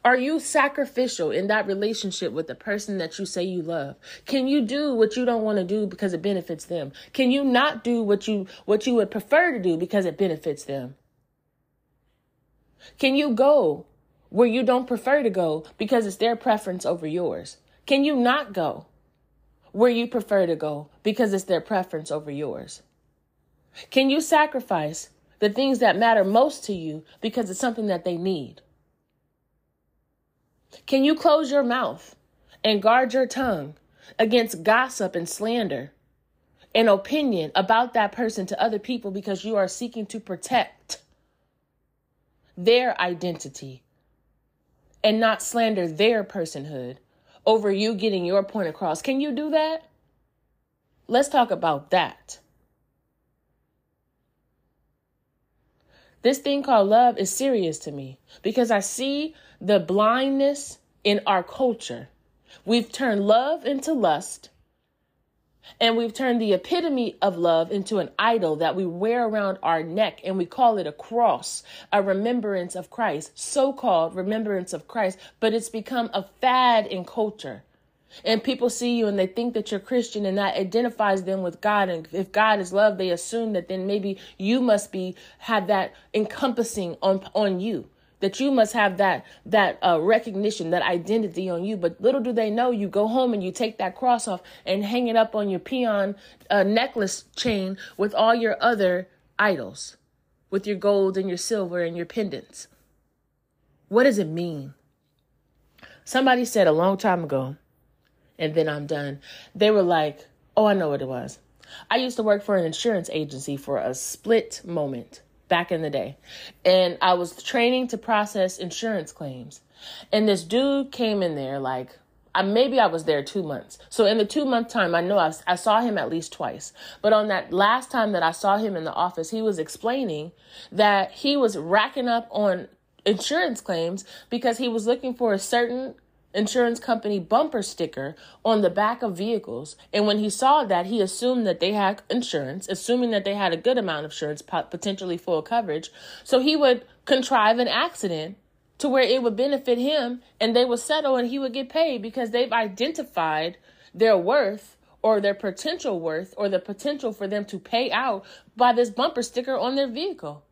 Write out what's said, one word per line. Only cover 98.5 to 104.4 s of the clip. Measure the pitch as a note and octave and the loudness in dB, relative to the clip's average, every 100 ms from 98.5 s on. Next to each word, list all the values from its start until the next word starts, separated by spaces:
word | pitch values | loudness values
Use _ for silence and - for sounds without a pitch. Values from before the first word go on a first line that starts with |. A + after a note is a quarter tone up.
| - | 2
other | A3+ A3+ F#3+ F3+ F#3 _ _ - | 2 2 2 0 -4 _ _ 0
idols, | G#3 E3+ G#2 C#3 - - _ _ _ _ _ | 0 0 -6 -12 -18 -18 _ _ _ _ _
with | G3 G3 | -6 -4
your | G3 | -2
gold | G3+ G3+ G3 F#3+ | 2 4 2 0
and | F#3+ | -4
your | F3 | -4
silver | - A3 F3+ F3 | -2 -2 -2 -2
and | E3+ E3+ | -4 -4
your | E3+ | -8
pendants. | - G#3 C#3 - - - _ _ _ _ _ _ _ _ _ _ _ _ | -4 -6 -6 -14 -20 -20 _ _ _ _ _ _ _ _ _ _ _ _
What | G#3 | 4
does | C4 G#3 | 4 4
it | E3 | -2
mean? | D#3+ | -2